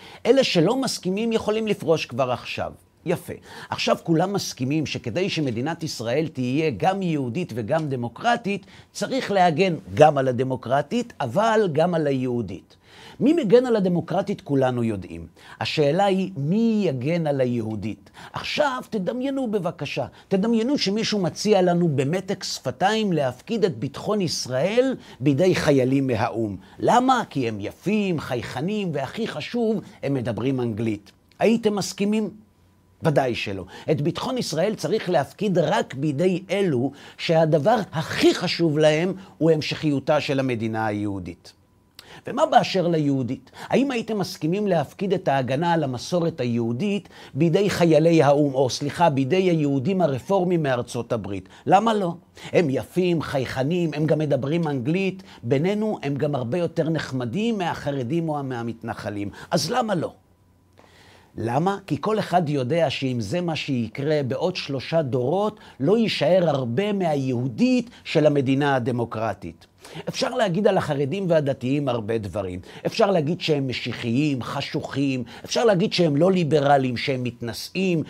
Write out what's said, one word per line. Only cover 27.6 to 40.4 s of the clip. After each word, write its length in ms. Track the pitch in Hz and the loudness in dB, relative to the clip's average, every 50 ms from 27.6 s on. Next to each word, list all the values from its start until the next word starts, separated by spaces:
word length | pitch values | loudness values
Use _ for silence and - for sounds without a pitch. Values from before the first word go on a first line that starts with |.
| 98 101 - - - 170 214 214 208 190 175 143 | -8 -8 -10 -6 -2 0 0 0 2 0 0 -2
חייכנים, 720 | - - 135 123 95 - - 127 143 180 214 214 202 180 143 | -2 -4 -6 -6 -6 -6 -6 -6 -4 -4 -2 -2 -4 -4 -4
והכי 340 | 143 135 123 - - 233 202 | -4 -6 -6 -6 -6 -6 -6
חשוב, 540 | 202 151 135 - - 240 233 220 226 180 - - - - - | -6 -8 -10 -6 -4 -2 0 0 0 -2 -4 -8 -12 -8 -4
הם 100 | 139 139 | -2 -2
מדברים 480 | 135 117 117 113 101 113 135 135 127 | -2 -2 -2 -4 -2 -2 -2 0 0
אנגלית. 500 | 123 120 110 101 117 113 107 101 - - _ _ _ _ _ - | -2 -2 -2 -2 -2 -2 -2 -4 -8 -16 _ _ _ _ _ 0
הייתם 360 | - 196 233 226 233 214 208 | 2 2 2 2 2 0 0
מסכימים? 540 | 202 170 - - - 202 202 214 220 214 185 - - - _ _ _ _ _ _ _ _ _ _ _ - | -2 -4 -6 -4 -4 -2 0 0 0 -2 -4 -6 -12 -20 _ _ _ _ _ _ _ _ _ _ _ -2
ודאי 320 | 165 147 151 139 131 113 | 2 2 2 2 2 -2
שלא. 300 | - - 110 98 95 90 - - - - - | -4 -6 -6 -8 -8 -10 -12 -16 -10 -2 -2
את 100 | 165 117 | 0 0
ביטחון 360 | 147 160 160 - - 247 262 247 | 0 -2 -2 -2 -4 -4 -4 -4
ישראל 380 | - - - 147 170 214 220 | -4 -4 -2 -2 -2 -2 -2
צריך 340 | - - 147 185 220 - 175 | -4 -4 -2 -2 -2 -2 0
להפקיד 480 | 180 156 139 - - - 196 214 180 165 | 0 0 0 -2 -4 -4 -2 0 2 2
רק 360 | 160 143 185 233 233 - - | 2 2 2 0 -2 -4 -6
בידי 500 | 131 139 156 139 131 175 190 190 160 190 - | -4 -2 -2 0 0 2 2 0 0 -2 -4
אלו 420 | 175 202 202 185 143 120 123 139 139 - - - - - | -2 0 0 2 2 0 0 -2 -4 -8 -16 -20 -14 -8
שהדבר 580 | - - 170 160 165 160 156 156 135 214 233 233 185 - | -2 2 4 4 4 4 4 4 4 4 2 2 0 -2
הכי 440 | - 156 156 - - - - 339 - | -6 -6 -6 -4 -2 2 4 4 4
חשוב 420 | - 185 180 - - 170 165 143 151 | 2 -2 -4 -2 0 0 2 2 4
להם 360 | 151 151 151 151 170 190 180 190 - - - - | 4 4 4 4 0 -2 -4 -6 -10 -18 -4 0
הוא 140 | 151 160 | 2 4
המשכיותה 720 | 160 156 135 - 156 - - 156 143 135 127 - 151 147 | 4 2 0 -4 -6 -2 0 0 0 0 0 2 0 0
של 180 | 135 - 139 | 2 0 0
המדינה 460 | 135 | 0